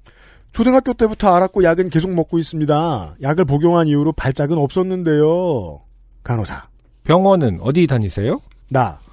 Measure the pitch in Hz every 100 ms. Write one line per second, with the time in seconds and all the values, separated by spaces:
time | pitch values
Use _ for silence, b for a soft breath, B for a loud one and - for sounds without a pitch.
0 | _ b b b b - 233 262 254 240
1 | 220 214 208 175 185 202 170 170 185 156
2 | 185 175 156 170 156 160 147 147 165 127
3 | 80 - 131 156 156 143 170 170 156 147
4 | 151 156 135 131 143 165 143 185 185 185
5 | 165 151 151 170 180 131 87 71 _ _
6 | _ _ - 117 98 - - _ _ _
7 | - 175 190 190 131 87 123 156 165 127
8 | 101 101 107 247 - _ _ 131 110 76
9 | b